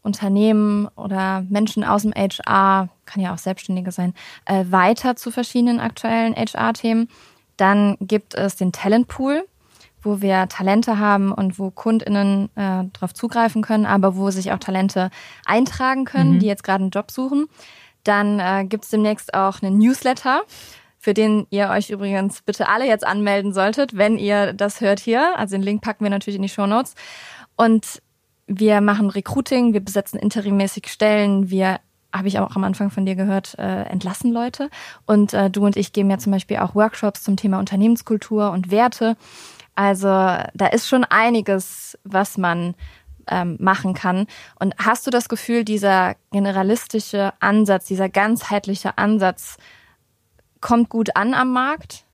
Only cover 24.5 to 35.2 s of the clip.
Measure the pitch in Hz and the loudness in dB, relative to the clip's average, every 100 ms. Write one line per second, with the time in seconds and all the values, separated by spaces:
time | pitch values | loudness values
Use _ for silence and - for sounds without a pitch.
24.5 | 196 202 - 202 202 - 233 330 359 202 | -2 -4 -2 0 0 0 0 0 0 -4
25.5 | 196 196 208 226 208 208 202 208 202 196 | -2 -2 -2 -4 -4 -2 -2 -4 -6 -6
26.5 | - 202 220 269 - - - - - - | -2 0 0 -2 -10 -20 -20 -20 -20 -8
27.5 | - 233 220 - - _ _ _ _ - | 2 4 4 0 -16 _ _ _ _ -8
28.5 | 196 214 208 208 208 202 196 - 277 - | 0 4 4 4 2 0 -2 -4 -4 0
29.5 | 254 240 208 196 196 202 - 208 226 202 | 2 4 2 0 -4 -4 -4 -2 -2 0
30.5 | 196 196 - - - 214 214 202 196 190 | 0 0 -4 -10 0 2 4 2 2 2
31.5 | 190 190 185 _ _ _ 196 196 202 196 | 2 0 -2 _ _ _ -6 -2 -2 -2
32.5 | 202 196 196 202 - 190 190 196 196 - | -2 -2 -2 -2 -2 -2 -2 0 -2 -4
33.5 | - 196 190 - 185 226 - 240 233 247 | -8 -6 -4 -4 -6 -6 -4 -2 -2 -4
34.5 | - 285 - - - - 208 | -6 -10 -10 -20 -10 2 2